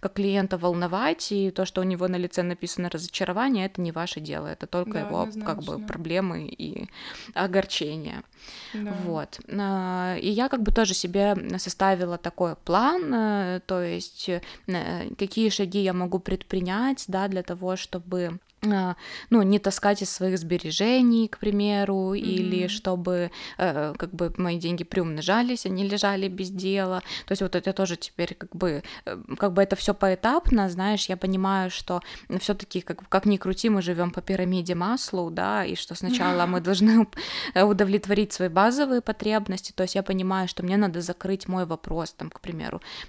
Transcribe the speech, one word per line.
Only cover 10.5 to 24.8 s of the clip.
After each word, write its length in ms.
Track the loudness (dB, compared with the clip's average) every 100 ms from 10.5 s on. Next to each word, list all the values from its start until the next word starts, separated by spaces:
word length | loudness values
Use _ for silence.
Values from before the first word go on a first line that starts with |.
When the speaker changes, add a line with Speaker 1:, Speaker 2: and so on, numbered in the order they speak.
| 2
Speaker 1:
бы 100 | 4
тоже 220 | 4 4
себе 420 | 2 0 2 4 2 0 -4
составила 580 | -4 2 4 4 0 -4
такой 360 | -6 -2 -2 -2
план, 560 | 0 4 4 2 0
э, 460 | 0 2 2 0 -4 -2
то 160 | -2
есть, 460 | -2 -4 -8 -8 -4
э, 120 | -4 -6 -12 -6 -4 -2 -4 -6 -4
какие 320 | -4 2 2
шаги 300 | 2 0 0
я 120 | 0
могу 260 | 0 0 -2
предпринять, 840 | -2 -6 -4 -2 0 0 0 0 -2
да, 200 | -2 0
для 140 | -2
того, 340 | -4 -4 -4 -4
чтобы, 640 | -4 -10 -4 -2 -2 -6 -14 _ 0
а, 280 | 2 0 -2 -10 -16 2
ну, 120 | 4
не 160 | 6 4
таскать 440 | 2 2 2 2
из 80 | 0
своих 280 | -2 0 0
сбережений, 880 | 0 -2 -2 0 4 6 6 6 2
к 100 | 0
примеру, 760 | 0 2 2 2 2 0 0
или 460 | -2 0 0 0 0
Speaker 2:
Мгм. 60 | 0
Speaker 1:
чтобы, 600 | -2 -2 -2 0 0 -2 -6 -14 -2
э, 360 | 0 0 -2 -4
как 160 | -8
бы 180 | -4 -4 0
мои 200 | -2 0
деньги 260 | -2 -4